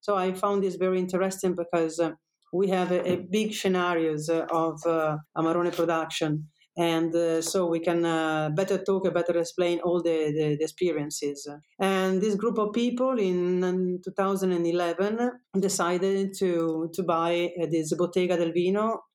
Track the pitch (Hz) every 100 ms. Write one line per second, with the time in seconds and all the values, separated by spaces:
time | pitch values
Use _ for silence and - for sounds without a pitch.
0 | - 202 185 185 208 202 190 175 185 185
1 | 185 185 190 190 190 180 170 170 165 156
2 | 165 160 _ _ _ 175 196 185 175 180
3 | - 180 - 202 220 214 196 185 180 170
4 | 160 156 156 165 - 165 165 151 170 165
5 | 156 151 156 - 160 170 175 170 165 165
6 | 160 - 160 151 151 _ _ - 170 165
7 | 165 165 170 165 160 - - 165 165 170
8 | 170 165 160 156 156 151 190 196 190 196
9 | 190 170 170 170 165 - 175 170 175 175
10 | 170 160 156 151 151 147 156 - 180 151
11 | 147 - 143 143 147 147 _ _ 190 190
12 | 190 190 214 202 220 226 208 214 240 240
13 | 262 262 190 180 180 180 185 185 185 180
14 | 185 185 196 196 185 180 170 175 175 175
15 | 202 220 247 247 _ 196 190 - 170 180
16 | 190 196 196 190 185 170 165 160 165 165
17 | 180 165 170 175 175 175 160 165 156 160
18 | 175 180 180 175 170 165 180 202 220 226
19 | -